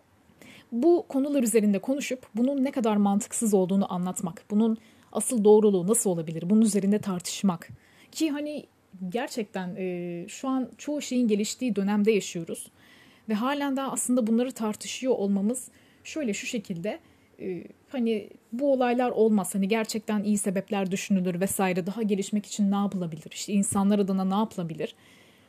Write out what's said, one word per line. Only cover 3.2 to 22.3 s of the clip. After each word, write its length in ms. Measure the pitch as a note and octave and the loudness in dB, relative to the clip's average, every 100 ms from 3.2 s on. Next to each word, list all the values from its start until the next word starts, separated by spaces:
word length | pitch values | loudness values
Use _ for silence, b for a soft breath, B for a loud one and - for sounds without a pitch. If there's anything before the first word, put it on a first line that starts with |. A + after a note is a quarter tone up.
| - - A3+ | -2 -2 2
olduğunu 400 | G3 F3+ G3 - | 4 4 2 0
anlatmak, 500 | F3+ F3+ F3+ F3 - - | -2 -4 -4 -8 -10 -2
bunun 260 | G#3 A3+ A3 B B B | 2 2 0 B B B
asıl 320 | - - B3 | -6 -2 2
doğruluğu 440 | G#3 G#3+ G#3+ F#3+ F3 | 8 8 8 4 2
nasıl 220 | A3+ G3+ | 0 0
olabilir, 400 | E3+ E3 D#3+ F3 | -2 -4 -6 2
bunun 120 | G#3+ | 4
üzerinde 380 | A3 G3+ G3 G#3 | 4 4 2 0
tartışmak. 720 | G3+ F3+ - - G3 E3+ - B B B B | 0 -6 -6 -2 0 0 -8 B B B B
Ki 200 | - D#4+ | -4 -2
hani 340 | C#4+ D4 D4 - _ _ F3+ F#3 | -2 -6 -8 -12 _ _ -12 -6
gerçekten, 680 | A#3 C#4+ - G#3 F#3+ F3+ F3+ | -6 -6 -6 -8 -6 -8 -6
e, 480 | F#3 F3+ F3 F3 G3 | -6 -4 -6 -8 -10
şu 200 | - C4 | -8 -4
an 220 | C4 B3 - | -2 -4 -8
çoğu 240 | - D4 | -6 -6
şeyin 260 | - B3 A#3 | -2 0 2
geliştiği 480 | G#3 G#3+ - B3+ G3+ | 2 0 -4 -2 0
dönemde 360 | G3 G#3 G#3 | 0 2 4
yaşıyoruz. 600 | G#3 - F3 E3 - - B B B B B - | 2 0 -10 -10 -12 -14 B B B B B -6
Ve 40 | |
halen 420 | G#3 B3+ C#4+ C#4+ C4+ | -4 -2 -2 -2 -2
daha 160 | C4+ | -4
aslında 360 | B3 - B3 A3 | -6 0 0 2
bunları 240 | A3+ B3+ | 0 0
tartışıyor 600 | - A3 G#3 - - B3+ | -2 -6 -4 -8 -6 -2
olmamız 540 | A3+ G3+ G3 G#3 C4 - b b b | 0 2 0 0 -2 -8 b b b
şöyle 300 | - D#4+ B3 | -12 -6 -4
şu 120 | G3+ B3+ | -4 -6
şekilde, 520 | A#3+ - E3+ G3+ D#4 b b b _ | -8 -6 -8 -6 -8 b b b _
e, 220 | F#3+ F3 - - _ | -10 -8 -10 -20 _
hani 400 | C4+ A3+ A3 - - _ | -4 0 -2 -4 -18 _
bu 220 | A#3 C#4+ | -2 2
olaylar 360 | C4 B3 A#3+ B3 | 4 4 2 0
olmaz, 460 | - A3 G#3 F3 G3+ | 4 4 4 2 -2
hani 120 | F#3+ | 0
gerçekten 560 | A3+ A3 A3 - G#3+ | 0 0 -4 -2 -2
iyi 140 | G3+ G#3 | 2 0
sebepler 540 | G#3+ F#3 F#3+ G3+ F#3+ | 2 -2 -2 -2 -2
düşünülür 480 | F#3+ - F#3+ F3+ F3 | -4 2 2 2 0
vesaire, 460 | F#3+ - F#3 F3+ F3+ | -2 0 0 0 -2
daha 180 | G#3+ | -4
gelişmek 420 | G#3+ G3 G3 | -2 0 0